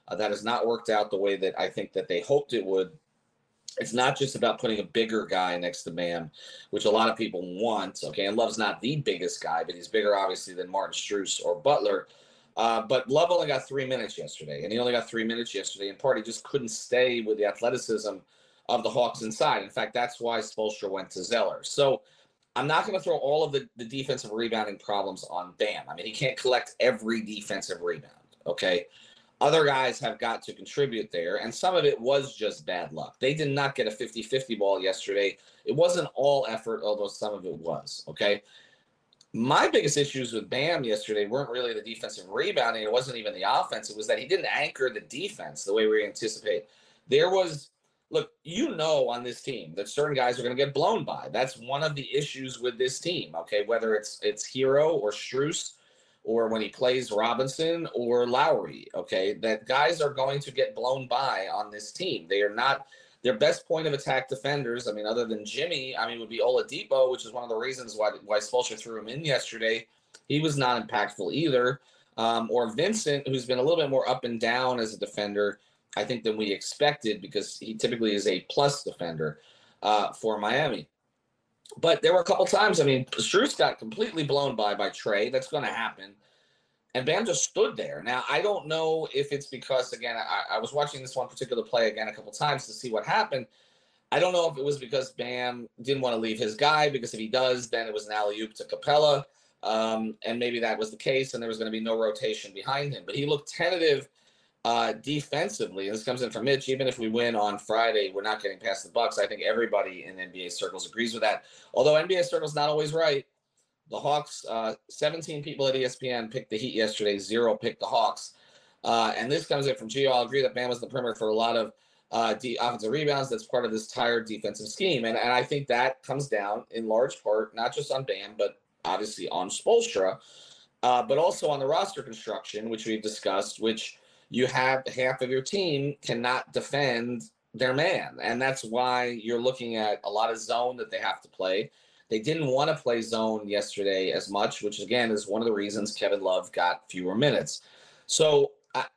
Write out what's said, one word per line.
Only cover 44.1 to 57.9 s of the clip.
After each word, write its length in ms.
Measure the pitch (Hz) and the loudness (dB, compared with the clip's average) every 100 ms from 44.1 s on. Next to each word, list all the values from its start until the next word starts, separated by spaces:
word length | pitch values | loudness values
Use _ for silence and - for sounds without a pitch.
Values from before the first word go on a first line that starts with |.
| - | -2
he 80 | 135 | 0
didn't 220 | 185 120 | 0 0
anchor 380 | 117 156 - 131 | 0 -2 0 -2
the 120 | 107 | -2
defense 640 | - 135 196 - 80 73 | -10 -8 -8 -10 -12 -8
the 100 | 98 107 | 0 2
way 100 | 107 | 4
we 180 | 107 | 4
anticipate. 640 | 101 - 110 - 107 90 - _ _ _ - | 0 -4 -6 -4 -2 -2 -4 _ _ _ 2
There 220 | 139 180 | 4 6
was, 400 | 190 175 147 - _ _ _ - | 4 2 -2 -12 _ _ _ -4
look, 220 | 156 143 _ | -2 -2 _
you 320 | 147 185 302 170 | -8 -4 -2 0
know 320 | 160 147 120 | 2 2 2
on 160 | 120 | -2
this 200 | 123 117 | -6 -8
team 320 | 143 117 80 87 | -8 -8 -8 -8
that 120 | 104 | -4
certain 280 | 143 147 131 | 0 0 2
guys 240 | 123 123 | 2 2
are 40 | |
gonna 120 | 123 127 | 0 2
get 180 | 139 | 2
blown 300 | 139 180 220 | 2 2 2
by. 260 | 104 71 - | -2 -6 -4
That's 260 | 107 131 113 | -2 -2 -4
one 260 | 120 143 | -6 -2
of 100 | 156 | -2
the 180 | 143 123 | -2 -2
issues 480 | 135 147 135 131 127 | -2 -2 -6 -10 -4
with 200 | 123 117 | -4 0
this 200 | 131 - | -2 -2
team, 360 | 170 165 78 82 | -4 -4 -4 -8
okay? 300 | - 104 104 | -2 -2 2
Whether 260 | 113 110 | 2 2
it's, 260 | 107 - - | 0 -2 -4
it's 240 | 104 - - | -2 -2 -4
Herro 460 | 131 131 139 156 156 | 0 4 6 4 4
or 120 | 104 | 0
Strus, 640 | - - 131 147 165 - - _ _ _ _ | -4 -4 -2 -2 -2 -8 -14 _ _ _ _
or 260 | - 117 110 | -2 2 2
when 120 | 110 | 0
he 60 | 101 | -2
plays 420 | - 127 131 123 | 0 2 2 0
Robinson 800 | 110 117 120 135 156 160 170 160 | 2 2 2 0 0 0 -2 -2